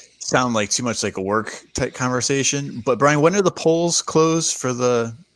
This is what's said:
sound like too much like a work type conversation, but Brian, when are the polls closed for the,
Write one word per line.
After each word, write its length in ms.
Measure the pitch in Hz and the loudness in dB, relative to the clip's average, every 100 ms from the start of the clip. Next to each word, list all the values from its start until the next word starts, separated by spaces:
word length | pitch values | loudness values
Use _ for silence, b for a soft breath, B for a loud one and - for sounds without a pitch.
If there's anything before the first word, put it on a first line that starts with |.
| B _ | B _
sound 340 | - 135 127 | -2 0 2
like 160 | 113 101 | 0 -2
too 140 | - | -2
much 180 | 123 110 | -4 -4
like 160 | 104 95 | -4 -4
a 40 | |
work 420 | 95 107 107 - - | -2 -2 -2 -8 -12
type 200 | - 127 - | -6 -4 -2
conversation, 880 | 127 127 - 139 127 143 143 - 113 | -2 -2 0 0 0 -2 -6 -6 -2
but 140 | 117 | 2
Brian, 220 | 143 151 | 4 6
when 120 | 156 196 | 4 4
are 60 | |
the 80 | 180 | 0
polls 520 | - 160 165 170 165 | 0 2 2 2 -2
closed 540 | - 160 160 165 156 - | 0 2 4 2 -2 -4
for 160 | 131 | -4
the, 420 | 123 123 120 117 113 - | 0 0 0 -2 -8 -18